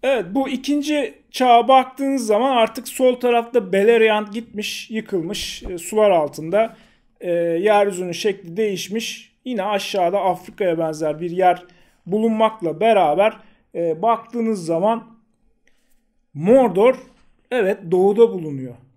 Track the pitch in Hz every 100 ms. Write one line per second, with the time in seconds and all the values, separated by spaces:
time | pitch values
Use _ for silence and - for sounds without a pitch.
0 | 254 262 175 220 269 262 269 294 277 302
1 | 262 - _ - 254 240 233 262 254 -
2 | 277 269 220 208 262 247 226 - - -
3 | 254 247 247 233 233 247 190 190 208 233
4 | 220 214 208 208 226 202 202 - - 220
5 | 220 196 165 202 - - - 180 - 214
6 | 214 175 147 139 160 202 226 - _ _
7 | _ _ 175 170 170 165 202 208 202 180
8 | 185 170 214 190 170 170 214 185 185 214
9 | 226 - - _ 247 233 190 208 - 202
10 | 175 196 190 180 - - 190 165 160 156
11 | 156 151 175 175 185 175 - _ _ _
12 | - 208 226 220 220 220 170 156 220 208
13 | 160 156 220 - - _ _ - 170 160
14 | 214 226 233 240 226 208 165 165 202 226
15 | - _ _ _ _ _ _ _ _ _
16 | _ _ _ 143 170 262 247 175 233 254
17 | - _ _ _ _ 247 190 208 170 180
18 | 196 208 233 190 156 139 131 117 _